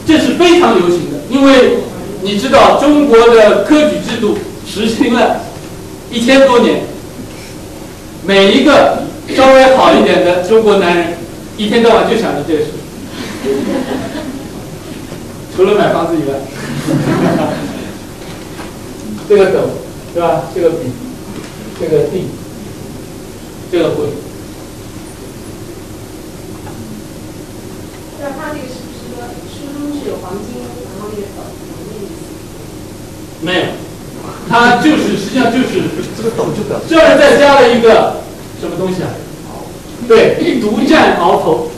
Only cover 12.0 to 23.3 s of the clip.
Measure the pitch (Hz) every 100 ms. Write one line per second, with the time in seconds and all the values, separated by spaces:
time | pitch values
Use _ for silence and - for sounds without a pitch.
12 | - 226 185 143 143 151 147 - - -
13 | - - - - 135 - - 269 - -
14 | - 302 - - - - - - - -
15 | - - - - - - 196 208 170 -
16 | 165 165 139 139 135 - - - - -
17 | - - - - - - - - - -
18 | - - - - - - - - - -
19 | 110 - - 196 190 - 127 - - -
20 | - 170 170 160 - 185 165 165 127 -
21 | - - - - - - - - 160 156
22 | - 185 - - - - - - - -
23 | - - -